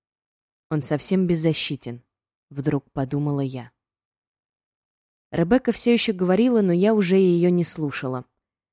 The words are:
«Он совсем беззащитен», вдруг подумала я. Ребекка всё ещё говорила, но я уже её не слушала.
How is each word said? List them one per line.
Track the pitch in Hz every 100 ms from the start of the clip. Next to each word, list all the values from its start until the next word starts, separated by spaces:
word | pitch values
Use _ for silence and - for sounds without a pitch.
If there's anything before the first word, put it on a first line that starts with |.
| _ _ _ _ _ _ -
«Он | 156
совсем | - 147 - 190 180
беззащитен», | 170 160 151 - 139 120 120 _ _ _ _ -
вдруг | 143 139 139 -
подумала | - 135 143 147 143
я. | 135 127 120 _ _ _ _ _ _ _ _ _ _ _ _ _ _ _ _
Ребекка | - 170 254 240
всё | - 240
ещё | 240 -
говорила, | 180 180 190 247 233
но | 190
я | 170 202
уже | 214 175 190
её | 185 175 175
не | 175
слушала. | 165 - 143 - 131 127 - _ _ _ _